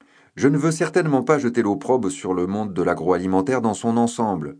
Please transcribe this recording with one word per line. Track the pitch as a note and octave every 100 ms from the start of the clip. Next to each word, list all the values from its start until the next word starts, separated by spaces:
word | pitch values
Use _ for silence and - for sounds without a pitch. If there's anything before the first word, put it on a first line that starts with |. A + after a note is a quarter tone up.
| _ _ _ -
Je | C3+
ne | D3+
veux | D#3+
certainement | D#3+ E3 F#3 D#3+ C3+
pas | B2 D3+
jeter | A#2+ A#2+
l'opprobre | G2+ G2 - B2+ G2
sur | F#2 G2
le | F2+ F2+
monde | G#2 G#2+
de | F2+
l'agroalimentaire | F2 E2 E2 F2 F#2 F#2 F#2+ B2+
dans | A2+
son | G2 A#2 A#2
ensemble, | A#2 - A2+ F2+ F#2 F#2